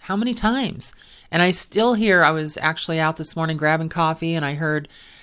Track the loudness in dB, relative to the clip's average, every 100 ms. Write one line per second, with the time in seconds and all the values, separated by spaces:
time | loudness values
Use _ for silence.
0 | -6 -2 -2 0 0 0 -2 -6 -8 -10
1 | -18 -20 -4 2 2 2 -2 0 2 2
2 | 4 6 6 4 -2 -2 -2 -2 -2 0
3 | 0 -2 -4 -2 -2 0 2 0 -2 -2
4 | -2 -2 -2 -2 -2 -2 -2 -2 -6 -18
5 | -20 -20